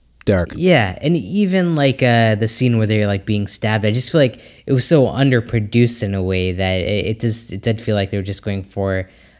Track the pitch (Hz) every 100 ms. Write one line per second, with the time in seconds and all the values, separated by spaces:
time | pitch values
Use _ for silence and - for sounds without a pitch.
0 | _ _ - 95 85 - 180 156 98 92
1 | 147 170 95 196 196 185 175 156 139 -
2 | 127 117 113 104 110 - 127 113 107 107
3 | 104 98 104 104 101 - 110 107 107 113
4 | - 165 131 - - - - 131 - 160
5 | 120 123 139 123 113 117 107 120 120 -
6 | 101 98 92 95 92 90 92 92 87 104
7 | 95 113 120 107 - 95 117 107 - 104
8 | 95 101 98 95 107 98 95 - 98 95
9 | 92 - - _